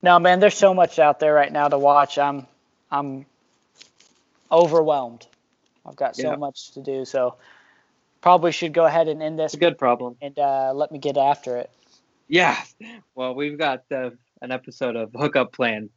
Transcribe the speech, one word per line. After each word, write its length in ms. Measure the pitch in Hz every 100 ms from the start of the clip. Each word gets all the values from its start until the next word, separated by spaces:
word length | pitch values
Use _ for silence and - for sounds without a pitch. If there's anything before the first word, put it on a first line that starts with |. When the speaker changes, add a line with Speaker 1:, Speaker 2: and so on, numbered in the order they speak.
Speaker 1:
No, 180 | 180 175
man, 220 | 175 185
there's 160 | 208 -
so 160 | 196
much 260 | 185 170 -
out 220 | 151 143
there 120 | 151
right 180 | 151 143
now 180 | 147 147
to 80 | 143
watch. 380 | 143 143 139 -
I'm, 280 | 143 143 135 _ _ _ _
I'm 340 | 143 143 135 139 _ _ _ _ _ - _ _ _ _ _ _
overwhelmed. 720 | 165 175 165 156 143 123 117 - _ _ _ _ _ -
I've 100 | 143
got 200 | 139 -
so 160 | 151
Speaker 2:
Yeah. 40 | 147
Speaker 1:
much 360 | 143 - -
to 100 | -
do, 240 | 139 135 127
so 300 | 139 123 - _ _ _ _ _ _ _ _
probably 300 | 175 180 170
should 220 | 151 165
go 120 | 156 160
ahead 220 | 160 160
and 140 | 151
end 160 | 156 160
this 140 | 156
Speaker 2:
It's 0 |
a 60 | 151
good 180 | 170 151
problem. 400 | 127 120 123 120
Speaker 1:
and, 160 | 143 143
uh, 360 | 143 135 135
let 180 | 135 147
me 80 | 151
get 180 | 147 143
after 380 | 139 143 - 120
it. 120 | - _ _ _ _ _ _
Speaker 2:
Yeah. 340 | 180 170 - - _ 226 233 _ -
Well, 200 | 127 127
we've 220 | 147 147
got, 260 | 156 127 _
uh, 200 | 139 123 123 _ _
an 100 | 127
episode 440 | 127 127 - 127 117
of 180 | 113
Hookup 400 | 131 147 143 123
Plan 360 | - 120 107 107